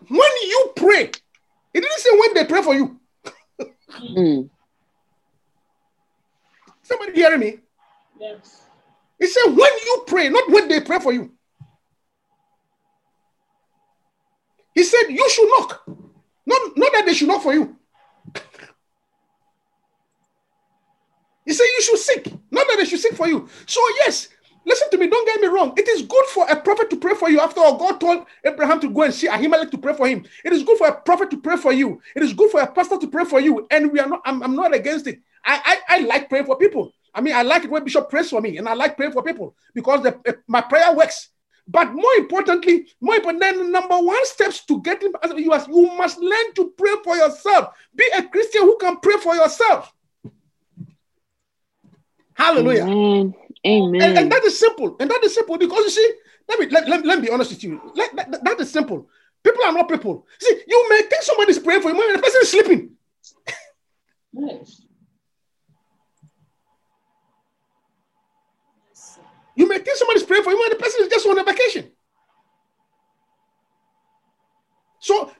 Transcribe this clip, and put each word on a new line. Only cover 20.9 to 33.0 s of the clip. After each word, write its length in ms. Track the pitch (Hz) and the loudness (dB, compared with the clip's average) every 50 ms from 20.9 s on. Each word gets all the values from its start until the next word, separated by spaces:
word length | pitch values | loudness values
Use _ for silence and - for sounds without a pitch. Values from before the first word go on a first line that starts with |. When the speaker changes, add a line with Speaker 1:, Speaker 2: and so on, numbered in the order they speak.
| _ _ _ _ _ _ _ _ _ _ _ | _ _ _ _ _ _ _ _ _ _ _
Speaker 1:
He 60 | 302 | -6
said, 120 | 302 - 480 | 2 2 2
you 180 | 494 508 480 | 2 2 0
should 160 | - 466 453 - | 0 0 0 0
seek. 360 | - - 480 - - - - - _ _ | 2 -2 -2 -2 -4 -14 -16 -16 _ _
Not 160 | - 494 554 | -2 -2 0
that 100 | 539 440 403 | 0 0 0
they 60 | 339 | 0
should 160 | - 349 339 | -2 -4 -4
seek 140 | - 453 - | -4 -4 -4
for 140 | - 320 339 | -2 -2 -2
you. 200 | 311 220 - - - - - | -2 -4 -6 -10 -20 -20 -14
So 140 | - - 453 480 480 508 554 | -8 -2 0 0 0 2 2
yes, 300 | 571 - - - - - _ _ _ _ _ _ _ | 0 0 0 -4 -10 -14 _ _ _ _ _ _ _
listen 240 | 330 494 - - 587 | -2 0 0 2 0
to 80 | 392 359 | 0 0
me, 80 | 359 | 0
don't 200 | 339 427 480 453 | 2 0 0 0
get 140 | 440 440 415 | 0 0 0
me 60 | 415 | 0
wrong. 280 | 349 359 392 320 254 254 | 0 2 0 0 0 0
It 120 | - 415 466 | -2 0 0
is 140 | 440 320 | -2 -4
good 240 | 214 - 494 523 539 | -4 0 2 2 2
for 200 | 523 - 392 339 - | 2 0 -2 0 0
a 60 | 311 | 0
prophet 340 | 302 - 392 415 440 440 - | 0 2 -2 0 0 0 -4
to 60 | - | -4
pray 180 | - - 359 415 | -6 -2 -4 -2
for 160 | - 349 330 | -2 0 2
you. 100 | 302 294 | 2 2
After 200 | 320 320 - 349 | 2 0 0 4
all, 180 | 330 294 262 - | 4 4 4 2
God 220 | 339 381 381 - | -2 -4 -2 -2
told 260 | 339 339 349 349 - _ - _ - | 0 0 0 -2 -4 _ -20 _ -6
Abraham 360 | 302 294 302 294 269 330 311 | -6 -2 -2 0 0 0 -2
to 100 | 294 262 | -2 -4
go 120 | 202 294 | 0 0
and 120 | 311 269 - | 0 0 0
see 140 | - 311 339 | -4 -4 -4
Ahimelech 420 | 311 - 254 302 330 320 320 320 | -2 -2 0 0 0 0 -2 -4
to 80 | 277 - | -10 -8
pray 160 | - 277 302 | -6 -6 -4
for 140 | 294 254 262 | -2 -2 -2
him. 160 | 254 185 - - _ - - | -2 -4 -8 -16 _ -12 -4
It 80 | 339 | -2
is 100 | 359 285 | -2 -2
good 160 | 269 440 440 440 | 2 2 2 4
for 100 | 330 294 | 4 0
a 120 | 294 - | 0 0
prophet 300 | - 339 359 359 381 381 | 0 0 0 0 0 -6
to 60 | 294 - | -6 -8
pray 180 | - 311 349 | -4 -4 -4
for 160 | 349 - 269 | -2 0 0
you. 280 | 262 262 277 - - - _ - - | 2 2 0 -2 -4 -10 _ -14 -6
It 60 | 277 | -4
is 100 | 302 240 | -4 -4
good 180 | 196 - 427 440 | 2 2 2 4
for 100 | 392 294 | 4 2
a 60 | 269 | 0
pastor 320 | - - 359 359 - 392 | 0 0 -2 -2 -2 -2
to 80 | 370 | -6